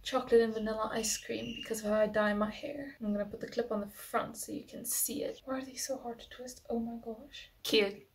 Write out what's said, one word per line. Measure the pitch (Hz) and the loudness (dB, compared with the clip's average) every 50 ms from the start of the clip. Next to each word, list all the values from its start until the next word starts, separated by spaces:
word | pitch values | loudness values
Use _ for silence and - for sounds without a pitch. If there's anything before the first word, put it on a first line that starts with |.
| - | -6
chocolate | - 262 254 247 - 240 233 | 0 0 0 4 8 8 8
and | 226 220 220 | 8 8 2
vanilla | 220 214 220 220 220 220 220 - | 0 0 0 0 0 -2 0 0
ice | 226 220 214 - - | 0 0 0 0 -2
cream | - - - - 233 240 233 | -2 -4 -4 -4 -4 -6 -6
because | - - - 226 214 | -8 -4 -4 -4 -2
of | 214 208 | 2 2
how | 208 214 | 4 6
I | 214 | 4
dye | 214 214 214 214 208 208 | 4 4 4 4 4 4
my | 208 214 214 | 4 2 0
hair. | - - - - 294 285 277 277 - - 233 | -2 -6 -8 -6 -6 -6 -8 -8 -8 -4 -2
I'm | 208 208 | 0 0
gonna | 202 208 | 0 0
put | 208 214 226 | -2 -4 -8
the | - 226 | -8 -4
clip | - - 233 - | 0 0 0 0
on | - 208 | 0 -2
the | 202 202 | -2 -4
front | - - - - - 226 - - - - | -8 -14 -14 -2 -2 -2 -2 -2 -6 -10
so | - - | -8 -6
you | - - - - | -6 -8 -8 -10
can | - - - | -12 -10 -6
see | - - - - - - - - | -4 -2 0 0 -2 -2 -2 -2
it. | - - - - | -4 -4 -6 -6
Why | 269 262 262 | -6 -4 -4
are | 262 | -4
these | 269 254 - - - | -8 -8 -8 -4 -4
so | 269 254 | -4 -6
hard | - 240 233 233 | -4 -8 -8 -8
to | - - | -12 -16
twist? | - - 247 254 247 - _ - | -14 -14 -12 -12 -14 -14 _ -4
Oh | 233 233 | -2 -2
my | 226 226 233 233 - | -2 -2 -6 -8 -8
gosh. | 233 220 220 277 294 - - - - _ _ _ | -8 -10 -10 -12 -16 -16 -16 -16 -16 _ _ _
Cute. | - - 220 202 196 196 - - _ | 4 6 6 6 4 0 -6 -14 _